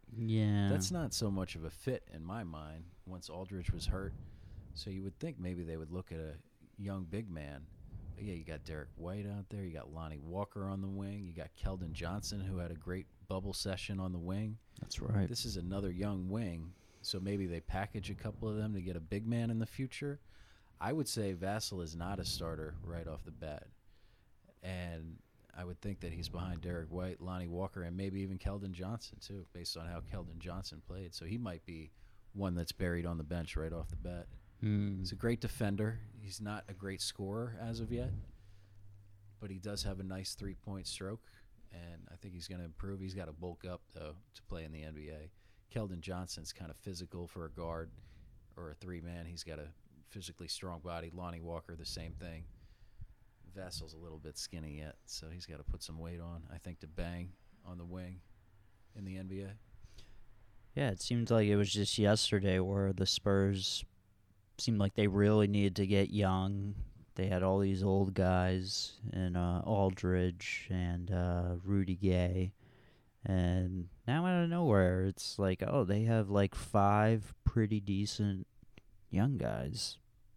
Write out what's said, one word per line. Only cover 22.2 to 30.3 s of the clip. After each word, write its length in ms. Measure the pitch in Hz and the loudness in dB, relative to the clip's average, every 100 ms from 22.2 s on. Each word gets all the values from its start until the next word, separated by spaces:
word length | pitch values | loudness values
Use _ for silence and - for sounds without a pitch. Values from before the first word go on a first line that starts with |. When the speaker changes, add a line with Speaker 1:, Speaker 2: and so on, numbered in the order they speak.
Speaker 2:
starter 500 | 85 - 82 78 78 82 | -2 -2 -2 -4 -6 -8
right 240 | 85 85 80 | -6 -6 -6
off 160 | 76 | -8
the 60 | 90 | -10
bat. 380 | 76 78 73 - - - - - - _ - - _ | -10 -8 -8 -12 -20 -20 -20 -20 -20 _ -20 -20 _
And 560 | 90 92 87 82 82 78 _ _ _ | -8 -6 -4 -6 -8 -12 _ _ _
I 80 | - | -12
would 160 | 90 90 | -10 -6
think 180 | 104 98 | -6 -6
that 100 | 87 | -6
he's 200 | 85 80 | -6 -6
behind 320 | 87 90 82 | -4 -4 -4
Derek 260 | 87 87 80 | -4 -4 -4
White, 300 | 87 92 - | -4 -4 -6
Lonnie 280 | 90 92 87 | -6 -4 -4
Walker, 340 | 87 95 95 | -4 -4 -4
and 120 | 85 | -6
maybe 280 | 90 98 98 | -2 -2 -2
even 160 | 95 95 | -4 -2
Keldon 340 | - 101 98 | -4 -4 -6
Johnson, 460 | 87 92 117 - 107 | -6 -6 -6 -10 -16
too, 240 | - 98 82 | -12 -12 -12
based 240 | 87 85 82 | -10 -8 -6
on 100 | 82 | -6
how 140 | 85 | -6
Keldon 380 | 78 98 85 | -6 -6 -8